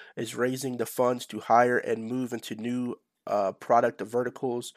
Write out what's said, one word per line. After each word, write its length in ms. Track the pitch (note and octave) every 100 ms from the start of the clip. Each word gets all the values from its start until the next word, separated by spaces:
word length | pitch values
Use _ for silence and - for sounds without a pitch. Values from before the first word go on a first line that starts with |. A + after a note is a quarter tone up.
| - -
is 180 | A#2
raising 440 | - B2 C3 C3 B2
the 80 | A2+
funds 400 | - B2 B2 -
to 140 | G#2+
hire 360 | - A#2 B2 B2
and 300 | - A2+ A2
move 260 | B2+ B2
into 220 | A#2 -
new, 420 | A2 A#2 B2 B2 - _ _ -
uh, 260 | G2+ F#2+
product 480 | - - A#2+ A#2+ -
verticals, 720 | G2+ A#2+ A#2+ - C3 A#2+ A#2+